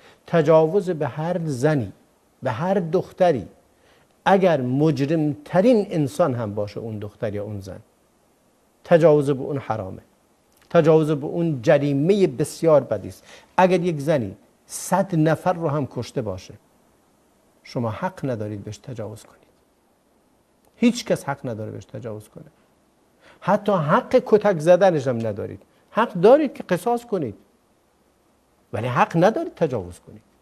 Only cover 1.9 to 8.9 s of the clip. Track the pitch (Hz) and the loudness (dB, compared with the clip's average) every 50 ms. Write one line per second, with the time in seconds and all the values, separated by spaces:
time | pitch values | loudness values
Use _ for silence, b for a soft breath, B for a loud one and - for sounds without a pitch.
1.9 | 87 _ _ _ _ _ _ _ _ _ - 117 117 107 156 185 196 202 175 160 | -8 _ _ _ _ _ _ _ _ _ -8 -6 -6 -4 -4 -2 -2 -2 -2 -2
2.9 | 160 185 - - - - 185 175 156 120 85 - - _ _ _ b b b b | -2 -2 -2 -4 -2 0 2 2 2 0 -4 -10 -16 _ _ _ b b b b
3.9 | b b b b _ _ - - 190 196 185 185 160 139 127 123 127 139 151 160 | b b b b _ _ 0 2 2 4 4 2 2 0 0 -2 0 2 2 2
4.9 | 151 127 139 139 170 165 151 151 139 - - - - 180 190 247 262 214 196 202 | 2 0 0 0 0 0 0 -2 -2 -4 -8 -4 0 2 4 4 4 4 2 0
5.9 | 202 165 147 127 - - 175 156 123 120 120 104 98 107 104 104 - - 110 113 | -2 -2 -2 -2 0 0 0 0 0 -2 -4 -4 -4 -6 -6 -6 -8 -10 -10 -10
6.9 | 107 104 104 98 - _ - 110 98 101 101 107 107 101 95 95 90 98 - _ | -10 -10 -10 -12 -10 _ -8 -6 -6 -6 -8 -8 -10 -12 -12 -14 -16 -18 -20 _
7.9 | _ _ _ _ _ _ _ _ _ _ _ _ _ _ _ _ _ _ - - | _ _ _ _ _ _ _ _ _ _ _ _ _ _ _ _ _ _ 0 4